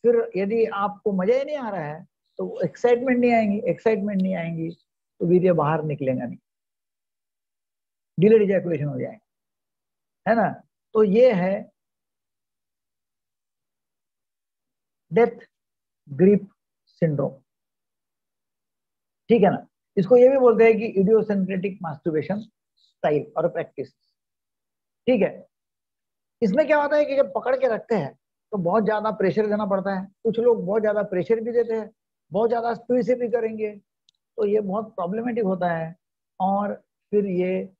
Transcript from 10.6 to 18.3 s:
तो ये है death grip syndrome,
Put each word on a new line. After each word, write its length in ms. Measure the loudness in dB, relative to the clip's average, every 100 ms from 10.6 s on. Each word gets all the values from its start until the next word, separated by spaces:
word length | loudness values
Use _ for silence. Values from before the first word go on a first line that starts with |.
| _ _ _
तो 80 | 2
ये 280 | 4 6 6
है 380 | 4 0 -4 -8 _ _ _ _ _ _ _ _ _ _ _ _ _ _ _ _ _ _ _ _ _ _ _ _ _ _ _ _ _ _ _ _ _ _
death 360 | 2 2 0 -20 _ _ _ _ _ -16
grip 400 | 2 4 4 0 _ _ _ _ _
syndrome, 300 | -2 0 -4 -8 _ _ _ _ _ _ _ _ _